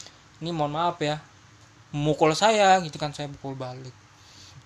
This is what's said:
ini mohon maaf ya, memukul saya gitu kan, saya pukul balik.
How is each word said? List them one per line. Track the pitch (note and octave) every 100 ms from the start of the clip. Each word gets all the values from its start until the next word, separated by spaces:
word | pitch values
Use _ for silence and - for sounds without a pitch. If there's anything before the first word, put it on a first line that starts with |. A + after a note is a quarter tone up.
| - - - -
ini | D#3+
mohon | E3 D3
maaf | D3 F3 E3+
ya, | D3 D3+ - - - - - - -
memukul | D3 D3 D3 D#3
saya | D#3 G#3 A3 G3 F#3+
gitu | E3+ D3
kan, | D3+
saya | C#3+ D3
pukul | C#3+ C3+ C3+
balik. | B2+ B2+ B2+ - - - - - - -